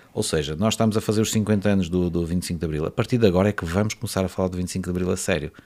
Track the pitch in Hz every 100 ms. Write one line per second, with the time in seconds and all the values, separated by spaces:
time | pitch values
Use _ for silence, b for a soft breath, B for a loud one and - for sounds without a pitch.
0 | b - - 80 71 78 110 - 113 104
1 | 110 107 107 110 101 104 101 98 85 90
2 | 87 85 82 90 - 85 82 76 78 -
3 | 113 123 107 90 101 98 85 90 107 -
4 | - 95 92 - 92 90 90 95 87 90
5 | 90 92 - 85 73 b